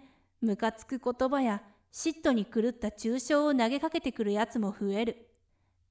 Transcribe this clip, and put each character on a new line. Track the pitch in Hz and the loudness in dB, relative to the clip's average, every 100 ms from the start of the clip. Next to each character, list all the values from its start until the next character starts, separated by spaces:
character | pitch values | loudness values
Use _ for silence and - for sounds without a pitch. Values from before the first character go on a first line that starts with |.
| - _ _ _ | -8 _ _ _
ム | 226 196 | -2 0
カ | 226 | -2
つ | - - | -4 -8
く | 262 | -4
言 | 247 240 262 | -4 0 0
葉 | 277 | 2
や | 247 202 - _ _ | 0 -2 -8 _ _
嫉 | - 320 302 | -6 -4 0
妬 | 320 | 2
に | 240 196 | 2 2
狂 | 233 226 | 0 0
っ | |
た | 233 214 | 0 -6
中 | - 226 254 | -4 -2 -2
傷 | - 294 | 2 2
を | 302 269 | 4 4
投 | 226 | 2
げ | 277 | 0
か | 320 | -2
け | 330 | -2
て | 269 | -2
く | - | -2
る | 208 | 0
や | 208 226 | 0 0
つ | 247 | 0
も | 202 | -2
増 | 202 202 | -2 -2
え | 196 226 | 0 -2
る。 | - - _ _ _ _ _ _ | -4 -14 _ _ _ _ _ _